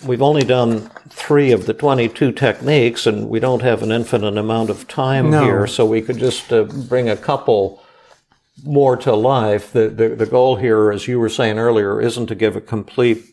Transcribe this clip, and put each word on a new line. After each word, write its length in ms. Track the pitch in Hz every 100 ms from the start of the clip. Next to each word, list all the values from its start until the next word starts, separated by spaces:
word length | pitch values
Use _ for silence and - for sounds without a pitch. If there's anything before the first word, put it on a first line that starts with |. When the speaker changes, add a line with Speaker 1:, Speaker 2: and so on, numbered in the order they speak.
| 131
Speaker 1:
we've 160 | 123
only 200 | 139 151
done 460 | 123 127 120 113 107 - -
three 420 | - - 147 139
of 140 | 113 92
the 80 |
twenty-two 580 | 107 147 131 117 - 139
techniques, 720 | 113 135 107 127 151 120 117 -
and 220 | 104 107
we 100 | 110
don't 240 | 123 127
have 200 | 127 110
an 80 | 110
infinite 440 | 113 117 120 104 104
amount 340 | 107 113 113
of 180 | 101 -
time 420 | - 135 135 143
Speaker 2:
No. 140 | 151
Speaker 1:
here, 220 | 135 98 104
so 180 | - 110
we 140 | 113
could 160 | 113 120
just, 340 | 127 117 -
uh, 120 | 120
bring 440 | 107 135 120 127 120
a 80 | 104
couple 640 | - 139 - 110 98 - - _ _ _ _ _ _ _
more 320 | 147 143 135 127
to 160 | 139
life. 580 | 110 120 135 110 104 -
The, 160 | 123 110
the, 200 | 110 113
the 160 | 113 110
goal 300 | 123 127 123
here, 340 | 123 110 107
as 140 | 104 -
you 100 | 123
were 100 | 113
saying 300 | 110 117 107
earlier, 420 | 117 113 101 107
isn't 280 | 117 117 117
to 60 | 104
give 180 | 107 101
a 40 |
complete 640 | - 110 101 - 123 113 -